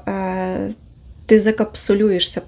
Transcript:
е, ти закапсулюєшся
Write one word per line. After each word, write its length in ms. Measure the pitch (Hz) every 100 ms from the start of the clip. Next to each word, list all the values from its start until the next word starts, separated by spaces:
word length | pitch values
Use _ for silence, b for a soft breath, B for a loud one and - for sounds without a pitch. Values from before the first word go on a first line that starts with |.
| -
е, 640 | 196 190 185 185 190 196 220 - - - - -
ти 140 | 220
закапсулюєшся 1000 | 220 220 214 - - 202 214 180 175 -